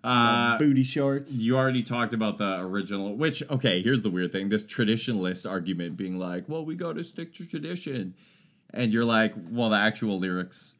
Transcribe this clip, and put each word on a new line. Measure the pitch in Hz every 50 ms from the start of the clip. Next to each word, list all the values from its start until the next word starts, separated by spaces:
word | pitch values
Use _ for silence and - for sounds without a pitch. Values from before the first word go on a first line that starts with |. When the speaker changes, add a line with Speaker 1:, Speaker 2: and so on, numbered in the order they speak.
| -
Speaker 1:
Uh, | 123 123 120 117 117 117 120 120 120
Speaker 2:
Like | 117 -
booty | 151 147 139 131 131
shorts. | 131 - 147 139 139 139 139 135 - 139
Speaker 1:
you | 117 110 117 127
already | 131 131 131 127 123
talked | 110 - 120 120 117 107
about | 120 110 110 107 101
the | 104 104 98 95 90
original, | 92 92 95 101 98 95 101 98 98 101 101
which, | 120 156 160 135 - 147 -
okay, | 143 127 - 120 92 90
here's | 95 117 139 123
the | 101 107
weird | 87 92 90 85
thing. | - 95 98 101
This | 107 107
traditionalist | - - - - 117 104 113 110 - 127 117 101 90 90 92 92 - 95
argument | 95 92 82 92 92 85 87 85 82
being | 90 98 92 92 90
like, | 92 90 87 90 90 -
"Well, | 151 160 156
we | 160 -
gotta | 175 185 170 156 156
stick | 170 - - - 165 165 _
to | - 170
tradition." | - - 160 151 160 180 175 - 156 135 120 95 92 - _ - _ _ _ _ _ _ _ _ _ -
And | - 123 113
you're | 107 113 117
like, | 117 113 110 110 107 - 107 85 82
"Well, | 113 120 117 113
the | 107 101
actual | 104 107 107 - 117 107 98 92
lyrics." | 95 92 90 92 90 90 - - - - -